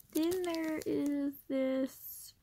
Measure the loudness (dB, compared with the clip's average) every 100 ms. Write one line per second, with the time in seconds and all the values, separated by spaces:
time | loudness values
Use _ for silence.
0 | -6 0 2 2 0 0 0 -2 0 0
1 | 2 2 0 -2 -2 2 2 2 0 -4
2 | -14 -14 -16 -20